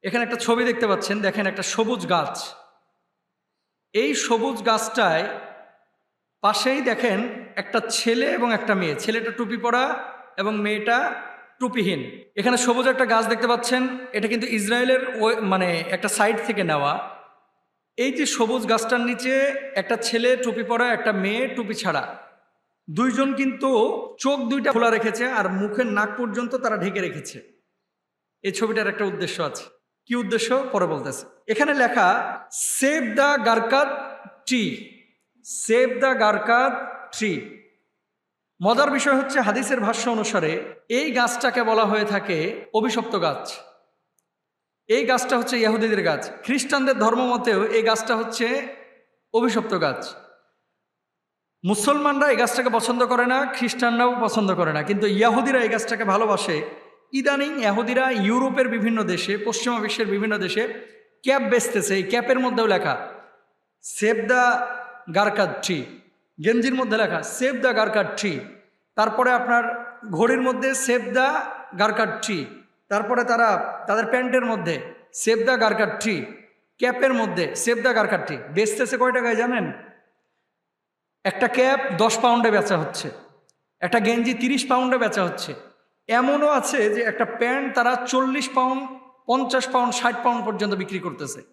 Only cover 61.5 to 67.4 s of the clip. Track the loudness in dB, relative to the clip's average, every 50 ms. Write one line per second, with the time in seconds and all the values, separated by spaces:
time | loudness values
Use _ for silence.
61.5 | 2 2 2 2 0 0 0 2 0 0 0 0 0 -2 2 2 2 2 2 0
62.5 | 2 2 2 4 2 2 2 0 -2 -4 -6 -12 -14 -18 -20 -20 _ _ _ _
63.5 | _ _ _ _ _ _ -16 -14 -8 -2 0 0 2 0 2 2 4 4 4 4
64.5 | 4 2 -2 -4 -8 -10 -12 -16 -18 -18 -14 -2 2 2 2 2 2 2 0 0
65.5 | 0 -6 -4 -4 -4 -4 -4 -8 -14 -20 _ _ _ _ _ _ _ -4 0 2
66.5 | 2 2 2 2 0 0 0 0 2 2 2 0 0 -4 -6 -6 -6 -2